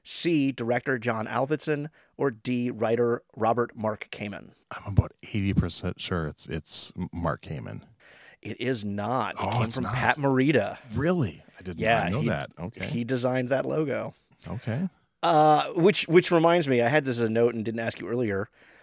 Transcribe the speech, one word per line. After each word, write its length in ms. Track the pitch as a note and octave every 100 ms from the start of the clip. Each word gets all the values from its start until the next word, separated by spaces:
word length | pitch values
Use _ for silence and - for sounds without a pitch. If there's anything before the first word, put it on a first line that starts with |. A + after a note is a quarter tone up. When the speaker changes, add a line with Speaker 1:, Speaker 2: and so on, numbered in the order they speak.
Speaker 1:
C, 480 | - - E3+ D#3+ C3+
director 460 | B2 A#2 A#2+ - C3
John 280 | A#2+ A2 A2
Avildsen, 600 | B2 C3+ D3+ - D3 D3 - _ -
or 140 | C#3
D, 400 | A2 B2 B2 B2
writer 500 | A2+ A2 A#2 A#2+ A#2+ - -
Robert 400 | A2 A#2+ A#2 A#2+
Mark 320 | A2 G#2+ -
Kamen? 380 | - G#2 F#2+ - _ _
Speaker 2:
I'm 220 | - -
about 200 | F#2 - -
eighty 300 | - G#2+ G2
percent 480 | E2+ F2 - F2+ -
sure 260 | - F2+ D#2
it's, 200 | D#2 -
it's 440 | D#2+ - - - -
M-, 120 | F2+
Mark 280 | F2 E2 C2+
Kamen. 380 | - D2+ G1+ G#1 - _ - - - -
Speaker 1:
It 180 | - A2+
is 240 | A#2 B2
not. 520 | G2+ G2+ G#2 B2+ G#2 -
It 40 |
Speaker 2:
Oh, 80 | G2
Speaker 1:
came 120 | A#2
Speaker 2:
it's 120 | A2+ C3
Speaker 1:
from 80 | A#2
Speaker 2:
not. 80 | B2
Speaker 1:
Pat 220 | A#2 C3
Morita. 600 | C#3 C3 C3+ C3 G2+ G2+ B2+
Speaker 2:
Really? 500 | G#2+ D#3 F3+ G#2+ - - -
I 60 |
did 160 | F#2 E2
Speaker 1:
Yeah, 240 | A2 A2+
Speaker 2:
not 80 | F#2
know 100 | G#2+
Speaker 1:
he, 80 | A#2
Speaker 2:
that. 200 | D2+ - -
Okay. 260 | A2+ - A#2
Speaker 1:
he 160 | A#2
designed 460 | A#2 B2+ B2 B2+ B2
that 160 | C3 C3+
logo. 480 | C#3+ D3+ A2+ A2 - _ _ E2
Speaker 2:
Okay. 420 | F#2 - A#2+ F#3 - _ _
Speaker 1:
Uh, 460 | E3+ D#3 D#3 D3+ C#3+
which, 340 | F3+ F3 - -
which 220 | E3 F3
reminds 380 | E3+ E3 E3+ C#3+
me, 140 | B2
I 60 | A#2
had 140 | D3+ C3+
this 140 | A#2+
as 80 | A2+
a 20 |
note 260 | A2+ A#2+ A#2
and 100 | G#2+
didn't 140 | A2+
ask 200 | A2+ -
you 80 | F#2
earlier, 400 | A#2+ A#2 G2 G#2 _ - -